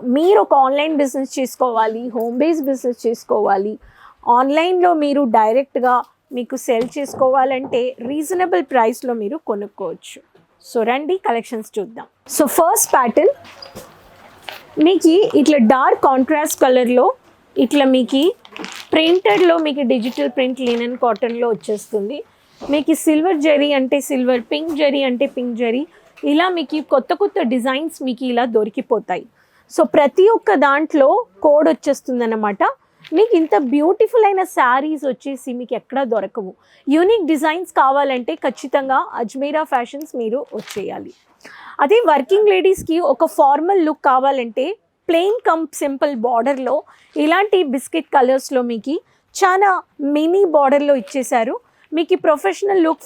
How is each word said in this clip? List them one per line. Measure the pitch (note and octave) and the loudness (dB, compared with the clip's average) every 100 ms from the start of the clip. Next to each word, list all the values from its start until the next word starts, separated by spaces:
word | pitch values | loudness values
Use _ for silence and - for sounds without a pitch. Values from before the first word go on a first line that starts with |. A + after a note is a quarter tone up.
| B3+ C4+ | 0 0
మీరు | F4 G#4+ - | 4 4 4
ఒక | C#4 C4 | 2 2
ఆన్‌లైన్ | C#4+ D#4 D4+ | 0 -2 -2
బిజినెస్ | C#4 C4+ C4+ C#4+ | -2 -4 -6 -6
చేసుకోవాలి, | B3+ - B3+ A3+ A3+ A3+ A#3+ A3+ | -6 -4 -2 0 -2 -4 -8 -6
హోమ్ | A#3 B3 | -4 -2
బేస్ | D#4 D#4+ C#4 | 0 0 -2
బిజినెస్ | C4 B3 A#3+ A3 | -4 -4 -4 -4
చేసుకోవాలి, | A#3 - G#3+ G3+ F#3+ G#3 G#3+ - _ - _ - A#3+ | -4 -4 -2 0 0 -2 -8 -16 _ -20 _ 0 2
ఆన్‌లైన్లో | C4+ D4+ F4 F#4 F4+ D#4+ | 2 0 0 2 2 2
మీరు | D4 C#4+ C4 A3+ | 0 0 2 2
డైరెక్ట్గా | A3 B3 C#4 B3+ B3 B3 - _ - B3 | 2 2 -2 -2 0 0 -2 _ -14 -10
మీకు | A3+ C4 - | -8 -6 -2
సెల్ | A3+ B3 D4 | -2 -2 -6
చేసుకోవాలంటే | C#4 - C4 C4+ C4 C4 C4+ B3 B3+ B3+ A#3 | -8 0 2 2 0 -2 -4 -4 -4 -6 -8
రీజనబుల్ | D4+ D4+ F4+ F4+ F4+ C#4 | -6 -4 -2 -2 -2 0
ప్రైస్లో | C4 A3 B3 B3+ A#3 | 0 0 -2 -6 -6
మీరు | G#3 D#4 - | -6 -6 -6
కొనుక్కోవచ్చు. | G#3 G#3 - F3+ F3 - - _ _ _ _ - | -6 -8 -10 -10 -10 -16 -20 _ _ _ _ -8
So | A#3+ A3 | -4 -2
రండి | C4 D4+ F#4+ - | -2 -4 -4 -2
కలెక్షన్స్ | A#3 - A3 G#3+ G#3+ | -4 -6 -10 -10 -10
చూద్దాం. | G#3+ A3+ - _ - - | -10 -12 -20 _ -6 -2
So | D4 - | 0 2
ఫస్ట్ | E4+ A4 - D4 | 2 2 2 2
ప్యాటర్న్ | A#3+ D4 F#4+ - - - - - - - - - - - - - - - D#4+ | 2 4 2 2 -6 -20 -20 -20 -20 -20 -20 -20 -20 -20 -18 -18 -8 0 2
మీకు | F4+ D#4+ F4 A4+ D4 | 4 4 4 4 2
ఇట్లా | C#4 D4 A3 C4 | 4 4 4 4
డార్క్ | D#4+ A4+ D4 | 2 2 2
కాంట్రాస్ట్ | C4 C4 D4+ D4+ - C#4 | 2 2 0 -2 0 2
కలర్‌లో | B3+ A#3+ B3 E4+ C5 _ _ _ - B3+ | 4 2 2 2 0 _ _ _ -2 0
ఇట్లా | D4 C4+ C4 | 2 4 2
మీకు | A#3 C4+ E4+ A#4+ - - - - - | 2 0 0 -2 -10 -18 -18 -18 -4
ప్రింటెడ్‌లో | D#4+ D#4+ F#4 G#4+ G4+ F4+ E4 D4+ | 0 2 2 2 4 4 2 0
మీకు | C#4 B3 | -2 -2
డిజిటల్ | B3+ A#3+ C4 C#4+ - | -2 -2 -4 -4 -2
ప్రింట్ | B3+ C4 B3 | -4 -4 -4
లినెన్ | A#3 A#3+ B3 | -4 -4 -2
కాటన్‌లో | A#3+ G#3 A#3 A#3 A#3+ | -2 -2 -4 -2 -2
వచ్చేస్తుంది. | G#3+ - G#3 - G#3+ G3+ D4 - _ _ - - | -4 -6 -8 -6 -6 -6 -10 -14 _ _ -14 -4
మీకు | D4 D4 D#4 | -2 0 0
సిల్వర్ | D#4+ D4+ F4+ D#4 D#4 | 0 2 2 0 2
జరీ | D4 D4 C#4 | 2 2 0
అంటే | C4 C#4+ B3+ | 0 -2 -2
సిల్వర్, | C4 B3 B3 A3+ | -2 0 -2 -2
పింక్ | D4+ D#4+ D4 | -6 -4 0
జరీ | C#4+ C#4 C4+ | 0 0 -2
అంటే | B3 C#4 C4 | -2 -2 -4
పింక్ | B3 A#3 | -6 -4
జరీ, | A#3 B3 D#4+ _ _ _ C#4+ | -2 -2 -6 _ _ _ 0
ఇలా | D4 F#4 E4+ | 2 0 -2
మీకు | C#4+ D4+ - | -4 -6 0
కొత్త | C#4 - F4 | 0 0 -2
కొత్త | G4+ G4+ B3+ | -2 0 -2
డిజైన్స్ | B3+ B3+ C4 D#4+ - C4 | -2 -2 -4 -6 -8 -8
మీకు | A#3 B3+ | -6 -4
ఇలా | A#3 B3 A3 | -2 0 0
దొరికిపోతాయి. | G#3+ C4 - A3 - F3+ - _ _ _ _ - | -2 -4 -4 -4 -2 -8 -10 _ _ _ _ -2
So | D#4 D#4 | 2 2
ప్రతి | C#4+ - G4 A4+ | 2 4 4 4
ఒక్క | - F4+ C#4+ | 0 2 2
దాంట్లో | C#4 D#4 D4+ C4+ G4 G#4+ _ D#4 | 0 0 2 4 2 -2 _ 2
కోడ్ | D4 D#4+ | 4 2
వచ్చేస్తుందన్నమాట. | D4+ D4 C4 - B3 A3+ A3 G#3 G3+ F#4+ C#5 _ _ - E4 | 0 -2 -4 -4 -4 -2 -2 -4 -2 -2 -4 _ _ -4 0
మీకు | A4+ F4+ | 2 2
ఇంత | D#4+ D#4 B3+ D4 | 2 0 0 0
బ్యూటిఫుల్ | D#4 G#4 A4 A#4+ G#4 | 2 2 2 2 2
అయిన | F#4+ F#4 F4 | 2 -2 0
శారీస్ | B3+ C4 D4+ D4+ C#4 | 2 2 0 -4 -4
వచ్చేసి | - C#4 C4+ C4+ B3 | -6 -8 -10 -10 -10
మీకు | A#3+ A#3+ | -8 -10
ఎక్కడా | - C4 C4 A3 | -6 -4 -2 -4
దొరకవు. | F#3+ A#3+ F#3 - _ _ - D#4 | -4 -8 -12 -14 _ _ 0 2
యూనిక్ | F#4 A4+ D4+ | 4 2 0
డిజైన్స్ | D4+ D#4 E4 F4+ D#4+ | 0 0 -4 -2 2
కావాలంటే | C4+ C#4 C#4 B3+ A#3 E4 C4+ | 2 2 0 -2 -6 -6 -6
ఖచ్చితంగా | - C4+ C#4+ C4+ C4 - - | -6 -4 -2 0 -2 -2 -6
అజ్మీరా | A#3 C4 C#4+ D4+ D#4 | -8 -6 -4 -4 -2
ఫ్యాషన్స్ | C4 A#3+ C#4+ D#4 B3+ | -4 -4 -10 -12 -8
మీరు | A3+ B3+ - G#3+ | -6 -6 -8 -12
వచ్చేయాలి. | - G#3 F#3+ - - - _ _ - - - - D4 | -12 -10 -10 -10 -14 -20 _ _ -20 -20 -10 -2 2
అదే | A4+ F#4+ | 4 4
వర్కింగ్ | C#4+ C4 G4 G#4 F#4 | 2 2 2 4 4
లేడీస్‌కి | F#4 F#4+ - D#4+ D#4+ C4 | 2 0 -2 -2 0 0
ఒక | D#4+ - | 0 2
ఫార్మల్ | C#4 D4 E4+ G4 D#4 | 2 2 2 2 0
లుక్ | D4 C#4+ | 0 0
కావాలంటే | B3+ C4+ C4+ A#3 A3 D4 A4+ _ _ - | 2 2 0 -4 -4 -6 -6 _ _ -2
ప్లెయిన్ | E4 F#4+ A4+ G#4 | 0 0 0 0
కమ్ | E4 D4+ - | 0 -2 -6
సింపుల్ | D4 C#4 D4 B3+ | -6 -2 -2 -2
బార్డర్‌లో | B3+ A#3 B3 C4+ B3 D4 - _ _ D4+ | -2 0 0 -2 -2 -4 -6 _ _ -2
ఇలాంటి | D4+ F4 G#4 F#4+ D4+ | 0 2 2 0 0
బిస్కెట్ | B3+ - E4 - C#4+ | -4 -4 -8 0 2
కలర్స్‌లో | B3+ C4+ - C4 A#3+ | 2 0 -2 -4 -2
మీకు | A#3 C4 E4 - _ _ - | -6 -6 -8 -8 _ _ -2
చాలా | F#4+ F#4+ G4+ F4+ - - C#4+ D4 | 2 4 2 0 -4 -8 -2 0
మినీ | D#4+ F#4+ F#4+ D4+ | 2 2 4 4
బార్డర్‌లో | C#4 C#4+ C#4+ C#4 | 4 2 2 0
ఇచ్చేశారు. | - C#4 A#3+ B3 A3+ A4 _ _ _ D#4 | -2 -6 -2 -2 -2 -6 _ _ _ -4
మీకు | E4+ F#4 | -2 0
ఈ | E4+ | 2
ప్రొఫెషనల్ | D4 G4 E4+ G4+ F#4+ D#4+ | 0 0 -2 0 2 0
లుక్, | D#4 | 0